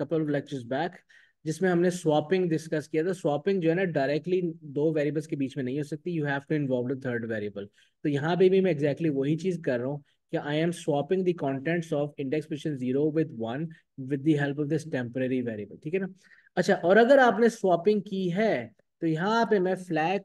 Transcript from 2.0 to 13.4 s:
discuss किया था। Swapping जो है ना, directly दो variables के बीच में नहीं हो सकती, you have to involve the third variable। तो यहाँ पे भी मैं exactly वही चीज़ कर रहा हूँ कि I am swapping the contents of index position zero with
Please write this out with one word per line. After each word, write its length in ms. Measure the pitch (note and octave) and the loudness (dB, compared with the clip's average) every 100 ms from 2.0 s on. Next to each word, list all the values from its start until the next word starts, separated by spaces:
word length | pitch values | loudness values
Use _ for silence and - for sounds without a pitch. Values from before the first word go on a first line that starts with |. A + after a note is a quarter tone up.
| D#3+ D3+ D3+ F#3 F3+ | 2 2 2 0 0
discuss 360 | D#3 D#3+ D#3 - | -2 -2 -6 -2
किया 160 | D#3 | -2
था। 80 | F3 | -2
Swapping 480 | F3+ D3+ D3 G3 G3 | -2 -2 -2 0 0
जो 60 | D#3+ | 2
है 60 | |
ना, 100 | E3+ F#3 D3 | 2 0 0
directly 440 | C3+ D3+ E3+ F#3 F3 E3 | 0 -2 0 -2 -2 -6
दो 280 | D3+ C#3 D#3+ | -8 -2 0
variables 340 | D3+ D3 D3+ D3+ | 2 0 -2 -4
के 100 | D3 | -4
बीच 200 | C3 D3 | -4 -4
में 80 | |
नहीं 140 | B2 C#3+ | -4 -4
हो 60 | |
सकती, 340 | D3 D#3 F3+ E3 | -6 -8 -6 -4
you 80 | D3 | -2
have 180 | C#3 - | -2 -2
to 60 | D#3 | -2
involve 300 | C3+ B2+ B2 | 0 0 -2
the 60 | C3 B2+ | -4 -4
third 200 | A#2 A2+ | -4 -4
variable। 360 | A2 G#2 G2 G2+ _ _ _ | -4 -6 -8 -12 _ _ _
तो 40 | D3+ | -2
यहाँ 280 | C#3 D#3 F3 | 0 0 4
पे 120 | F#3 | 6
भी 120 | F#3+ | 6
मैं 140 | F#3 | 2
exactly 360 | C#3+ D3 C3+ E3 | 2 0 0 0
वही 220 | C3+ C#3 D#3 | 0 0 0
चीज़ 240 | F#3 E3 | -2 -2
कर 160 | D#3 B2 | -2 -2
रहा 80 | B2+ | -2
हूँ 140 | D3 - _ _ | -6 -12 _ _
कि 60 | D#3+ | -6
I 160 | C#3 D3+ | -2 0
am 80 | E3+ E3+ | 0 -2
swapping 460 | - C#3+ C#3+ F#3+ | -2 0 0 0
the 100 | F3+ E3+ | 0 0
contents 500 | C#3+ C3+ D#3 F3 D#3+ | -2 -2 -2 -2 -2
of 300 | D3 D3 D3 | -2 -4 -6
index 220 | C3+ D3+ D3 | -4 -4 -4
position 300 | D3 D#3+ C3+ | -6 -6 -4
zero 260 | B2+ C3 D3+ D#3 | -2 0 2 0
with 160 | D#3 A2+ | -2 -4